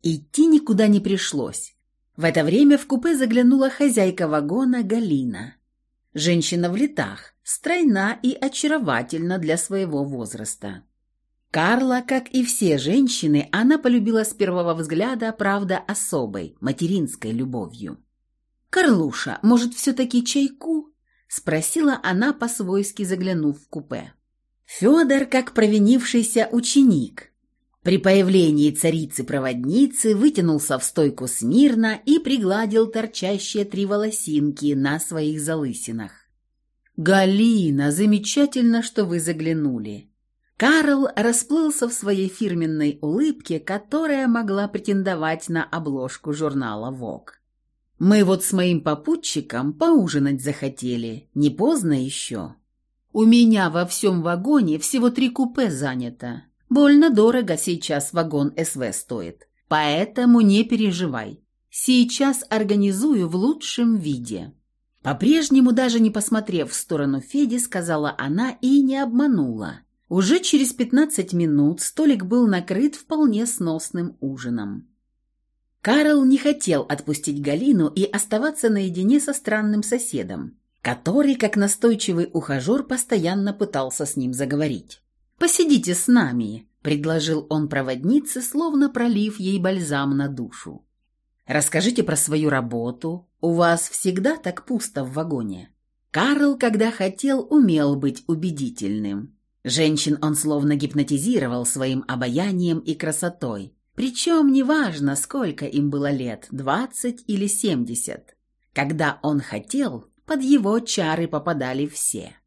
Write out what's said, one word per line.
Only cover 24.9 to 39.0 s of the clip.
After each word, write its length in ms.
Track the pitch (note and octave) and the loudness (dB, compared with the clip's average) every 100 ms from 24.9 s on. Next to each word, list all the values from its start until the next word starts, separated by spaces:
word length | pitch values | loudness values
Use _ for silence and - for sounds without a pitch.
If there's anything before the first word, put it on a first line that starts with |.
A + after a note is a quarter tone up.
| D#4 C#4+ C4+ C4+ | 4 4 2 2
как 280 | B3+ B3 | -2 0
провинившийся 960 | - G#3+ G#3+ G3+ B3+ B3 A#3+ A3+ A#3 A3 | 2 4 4 4 4 2 0 2 0 0
ученик, 800 | A#3+ A#3+ C#4 C4 D#3+ A2+ - - _ _ _ _ _ | 0 2 4 6 4 -2 -10 -20 _ _ _ _ _
при 160 | F3 F#3+ | 0 2
появлении 720 | F#3+ G3 F#3 F#3+ E3 D3 D3 | 4 4 6 6 4 4 2
царицы-проводницы 1500 | D3 E3 D#3+ D3+ - B2 C#3 C3 B2 C3 G#3+ C#4 - A3 G3+ | 2 0 0 -4 -8 -4 -4 -4 -4 0 2 2 2 2 4
вытянулся 600 | D4 D4+ E3+ D3+ - C3 | 4 4 2 0 0 -2
в 60 | |
стойку 440 | - - D3 - B2+ | -2 0 0 0 -6
смирно 680 | - A2+ G#3 C#4+ A3+ A3 G#3+ - | -4 2 4 6 4 0 -2 2
и 140 | D#4+ | 2
пригладил 680 | D4 C4 F#3+ G3+ A3 A3 A3+ | 2 0 0 0 2 2 2
торчащие 760 | A3+ A3 - F#3 G3 - G#3+ | -2 -6 -6 -4 -4 -4 -4
три 220 | G3+ F#3 G3 | -4 -4 -2
волосинки 880 | G#3 G#3+ G#3+ - D3+ D3 C#3+ D3 | -2 -2 -6 -2 0 0 -2 -2
на 260 | C#3 C#3 D#3 | 0 0 -2
своих 400 | - D#3+ D3+ D#3 | -4 -4 -4 -4
залысинах. 880 | D3+ D#3+ C#3 - - A2+ G2+ - _ _ _ _ _ _ _ - | -4 -4 -4 -6 -8 -10 -10 -16 _ _ _ _ _ _ _ -4
"Галина, 960 | D#3+ G3 F#3+ G3 A3+ A3 E3 C#3 C#3+ | 2 4 4 4 4 4 2 2 0
замечательно, 880 | D3+ G#3+ G#3 G#3 C#4+ C#4+ C4 A#3 A#3 | 2 2 2 0 0 2 2 2 2
что 240 | A3+ - | -2 -2